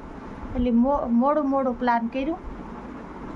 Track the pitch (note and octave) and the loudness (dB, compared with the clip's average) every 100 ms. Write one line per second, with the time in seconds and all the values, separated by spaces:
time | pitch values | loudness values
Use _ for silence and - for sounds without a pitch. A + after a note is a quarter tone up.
0 | - - - - - B3+ B3 A#3 B3+ C#4+ | -14 -14 -12 -12 -6 0 4 4 4 2
1 | A#3+ A#3 C4+ D4+ C#4 C4+ C4 A#3+ B3 A#3 | 4 4 4 4 2 2 2 0 2 2
2 | A#3 C4 C#4 F4 - - - - - - | 0 -2 -2 -4 -8 -12 -12 -12 -12 -14
3 | - - - | -14 -12 -12